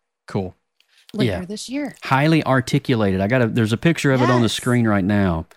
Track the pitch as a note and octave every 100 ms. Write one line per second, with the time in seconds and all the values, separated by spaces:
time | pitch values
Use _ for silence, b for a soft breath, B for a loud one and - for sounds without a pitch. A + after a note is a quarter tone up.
0 | _ _ - G#2 F#2 - _ _ b b
1 | b G#3 A#2 F#2 F3+ G#3+ - C#4 C#4 -
2 | - C3 D3+ E3 - C3 - C#3 - A#2
3 | G2+ F#2 G2 C3 A2+ A#2 G#2+ A2+ E3+ E3
4 | C#3+ C3 B2 B2 A2 - C3 B2 A2+ G2+
5 | F#2 G#2 G2 E2 E2+